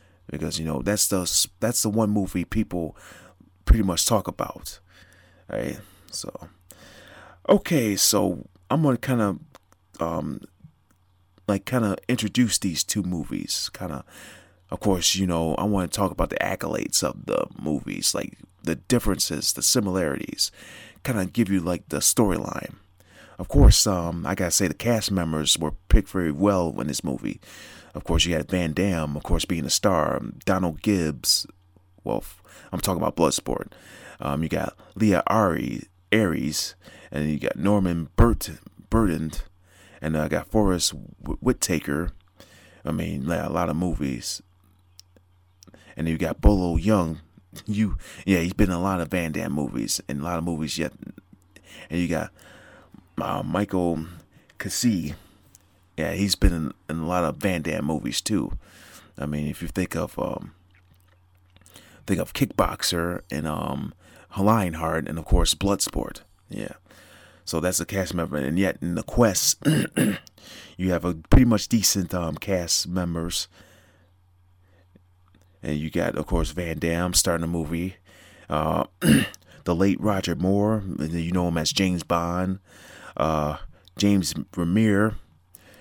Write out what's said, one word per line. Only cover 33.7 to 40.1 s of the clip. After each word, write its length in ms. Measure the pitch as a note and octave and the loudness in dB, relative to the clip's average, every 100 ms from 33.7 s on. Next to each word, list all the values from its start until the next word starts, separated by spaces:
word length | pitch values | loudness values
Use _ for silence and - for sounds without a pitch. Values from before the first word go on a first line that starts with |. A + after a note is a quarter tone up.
| - - - - - | -16 -20 -20 -20 -8
Um, 220 | C#2 C#2+ | -4 -4
you 40 | D#2+ | -2
got 300 | D#2+ - - - - | -4 -4 -8 -18 0
Leah 280 | G#2+ - - | 2 4 2
Ari-, 600 | G#2+ G2 D#2 - - - _ _ | 2 2 2 -2 -6 -10 _ _
Aries, 640 | A2 G2 D#2 - D2+ - - - - - | 2 2 0 -2 -4 -6 -10 -20 -20 -10
and 180 | D2 D2+ | -4 -2
you 100 | D2 | -2
got 180 | - - | -4 -2
Norman 520 | F#2+ G#2 F#2 E2+ D#2 - | 2 2 2 0 0 4
Burt-, 440 | A#2+ A2 - D#2 - - - | 4 4 -4 -12 -18 -20 -2
Burton, 420 | A#2 G#2 D#2 D#2 - - _ _ - - - | 2 2 0 -4 -6 -8 _ _ -20 -20 -10
and 120 | D#2 | -4